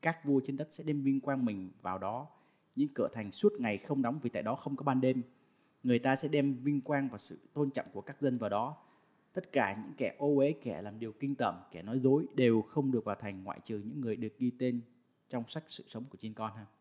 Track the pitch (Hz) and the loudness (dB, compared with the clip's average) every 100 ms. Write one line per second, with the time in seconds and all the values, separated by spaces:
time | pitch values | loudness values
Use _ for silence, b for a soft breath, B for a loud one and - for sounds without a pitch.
0 | 165 160 143 139 135 139 156 - 156 143 | 0 0 2 2 2 -6 -4 -4 -2 0
1 | 135 135 135 135 120 101 92 - 90 92 | 2 2 2 0 0 -2 -6 -8 -6 -4
2 | 95 117 151 b b b b - - - | -4 -4 -8 b b b b -2 -2 2
3 | 208 - 104 - 208 208 120 101 - 139 | -2 -2 -6 2 2 2 -2 -2 -2 0
4 | 120 147 123 90 - 135 - 135 147 131 | 0 0 -4 -4 -4 -4 -4 -4 0 4
5 | 131 131 120 _ b b b _ 127 120 | 4 2 -2 _ b b b _ 2 2
6 | 131 135 147 151 139 127 131 147 127 143 | 4 2 2 2 2 2 0 0 0 0
7 | 139 110 - 90 _ 147 143 - - 98 | 0 -6 -10 -12 _ -2 -2 -2 -6 -10
8 | - 139 143 123 107 101 123 151 b b | -10 -2 0 0 0 0 -2 -6 b b
9 | b b b - - 139 101 101 - - | b b b -10 -2 2 2 0 -8 -4
10 | 113 - 143 143 139 160 123 78 104 107 | -4 0 2 4 4 2 -6 -6 -8 -8
11 | 113 - 139 135 113 87 - 85 95 127 | -10 -6 -6 0 0 -2 -12 -14 -4 2
12 | 131 143 - - 123 113 107 - 139 123 | 6 4 2 4 6 6 4 0 2 0
13 | 107 98 107 95 95 - - 107 104 143 | 0 -4 -6 -8 -10 -10 -8 -8 -6 -6
14 | 120 107 113 - 123 123 127 120 117 _ | -4 -2 -4 -2 -2 0 0 0 -6 _
15 | _ _ _ 127 117 160 - - - 110 | _ _ _ -8 -6 -10 -8 -12 -10 -12
16 | 123 95 110 107 110 107 101 _ | -12 -10 -12 -6 -6 -8 -18 _